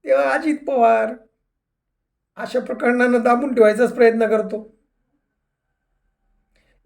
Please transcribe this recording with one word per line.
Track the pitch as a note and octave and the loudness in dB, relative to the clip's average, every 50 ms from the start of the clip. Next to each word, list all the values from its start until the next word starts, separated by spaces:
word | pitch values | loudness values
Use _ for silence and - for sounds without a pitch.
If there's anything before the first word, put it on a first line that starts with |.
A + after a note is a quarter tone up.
| _ | _
तेव्हा | - C4+ C#4 C#4 C4+ | 0 0 0 2 0
अजित | C4+ D4+ D#4+ D#4 D4 - - | -2 -2 -2 -4 -4 -4 -6
पवार | - C#4 B3 A#3 A3+ A3+ A3 A3 A3 - - _ _ _ _ _ _ _ _ _ _ _ _ _ _ _ _ _ _ _ _ _ _ _ - | -4 -2 2 2 2 2 0 -2 -6 -8 -14 _ _ _ _ _ _ _ _ _ _ _ _ _ _ _ _ _ _ _ _ _ _ _ -14
अशा | A#3 G#3+ - B3+ | -14 -6 -6 -6
प्रकरणांना | - - B3+ - - A#3+ B3 B3 B3 B3 B3 A#3+ | -4 -4 -8 -4 -2 -2 0 0 0 0 0 0
दाबून | A3+ A#3+ A#3+ B3 C#4+ C#4 B3 | 2 0 0 0 -2 -4 2
ठेवायचाच | A#3+ A3 G#3+ G#3+ A3 B3 - - | 4 4 4 4 2 0 -2 2
प्रयत्न | B3 A#3 A3+ A3+ A3+ A3+ G#3 | 4 4 4 4 2 0 0
करतो. | A3 G#3+ G3+ - G#3+ G#3+ - - _ _ _ _ _ _ _ _ _ _ _ _ _ _ _ _ _ _ _ _ _ _ _ _ _ _ _ _ _ _ _ _ _ _ _ _ _ _ _ _ _ _ _ | 0 -2 -2 -4 -8 -12 -12 -16 _ _ _ _ _ _ _ _ _ _ _ _ _ _ _ _ _ _ _ _ _ _ _ _ _ _ _ _ _ _ _ _ _ _ _ _ _ _ _ _ _ _ _